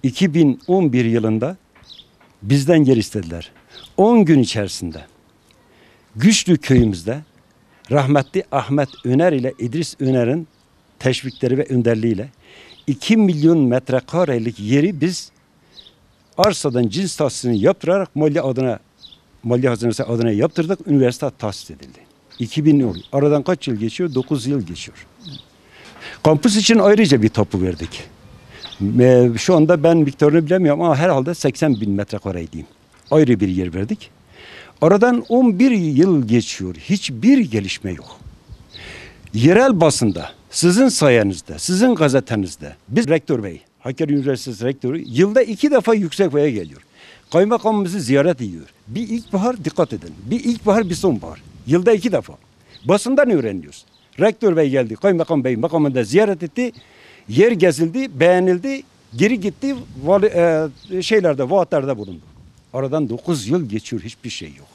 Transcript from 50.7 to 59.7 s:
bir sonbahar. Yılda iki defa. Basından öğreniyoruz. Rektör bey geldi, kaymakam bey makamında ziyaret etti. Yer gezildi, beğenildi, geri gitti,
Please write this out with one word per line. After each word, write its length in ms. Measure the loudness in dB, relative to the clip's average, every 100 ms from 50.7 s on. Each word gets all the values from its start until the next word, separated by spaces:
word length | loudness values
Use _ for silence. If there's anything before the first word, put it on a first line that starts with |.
| 0 0
bir 60 | -2
sonbahar. 460 | -2 -2 -8 -18 -20 -18 -2
Yılda 260 | 0 2
iki 180 | 0 0
defa. 220 | -4 -6 -20 _ _ _ -12 0
Basından 440 | 0 2 2 2
öğreniyoruz. 560 | 2 -2 -6 -12 -20 _ _ _ 0
Rektör 380 | 0 2 0 2
bey 120 | 2
geldi, 260 | 0 -2 -2
kaymakam 480 | 0 0 0 -2
bey 120 | 0 -2
makamında 480 | -2 0 0 0
ziyaret 400 | 0 2 2 -2
etti. 280 | -6 -6 -6 -8 _ _ -20 -20 -4
Yer 220 | 2 2
gezildi, 680 | 4 0 2 -2 -4 -8 2
beğenildi, 640 | 4 4 2 0 -2 -8 -12 _ _ -2
geri 240 | 0 0
gitti, 360 | -6 -6 -8